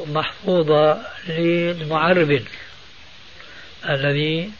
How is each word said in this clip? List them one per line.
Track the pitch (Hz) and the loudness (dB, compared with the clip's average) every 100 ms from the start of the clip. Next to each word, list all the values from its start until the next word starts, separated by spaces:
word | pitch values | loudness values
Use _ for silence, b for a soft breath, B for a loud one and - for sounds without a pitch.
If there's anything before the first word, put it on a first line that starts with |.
| 156 | -2
محفوظة | 156 160 - 190 180 151 151 156 190 - - 175 | -4 -4 -6 0 0 4 6 6 2 -4 -12 -8
للمعرب | 160 170 170 175 175 151 156 165 180 151 135 - - - - - - - - - B B B B - - | -2 0 2 0 -4 -4 0 2 4 4 2 -2 -14 -18 -20 -20 -20 -20 -20 -20 B B B B -12 -4
الذي | 139 143 143 151 160 196 | -2 0 0 0 -2 -6